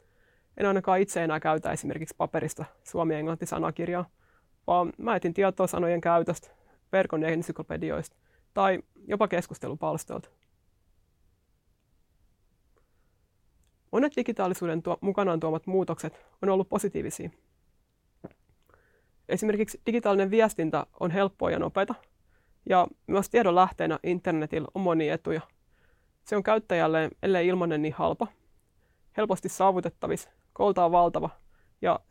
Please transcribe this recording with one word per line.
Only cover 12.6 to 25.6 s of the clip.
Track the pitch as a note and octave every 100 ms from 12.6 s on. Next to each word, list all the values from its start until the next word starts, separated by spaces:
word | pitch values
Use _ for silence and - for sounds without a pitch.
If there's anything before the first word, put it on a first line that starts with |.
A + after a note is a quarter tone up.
| _ _ _ _ _ _ _ _ _ _ _ _ _
Monet | A3+ C#4+ B3+
digitaalisuuden | A#3+ G#3+ F#3 F#3 E3+ E3
tuo-, | F3 E3+
mukanaan | G3 F#3+ F#3+ E3
tuomat | D#3+ D#3+ -
muutokset | F#3+ E3+ E3+ D3+ - _ _
on | G3
ollut | F#3+ F#3+
positiivisia. | G#3 G3+ D#3 - - E3+ - _ _ _ _ _ _ _ _ - - _ _ _ _ _ _ _ _ -
Esimerkiksi | F3+ G#3+ G#3 G#3 - -
digitaalinen | A#3 G#3+ G3 G3
viestintä | A3 A3 - D#3+ D3+ - -
on | F3
helppoa | F#3+ G3 - F3
ja | E3
nopeata, | E3+ F#3+ G3+ A3+ _ _ _ _ _ _ -
ja | F#3 - - -
myös | F#3+ G3
tiedon | A#3+ F#3+ F3
lähteenä | F#3 - E3 D#3
internetillä | F3 F3 F#3 E3 D#3 D#3 -
on | G3
monia | F#3 D#3+ D3+
etuja. | E3 E3+ D#3+ - _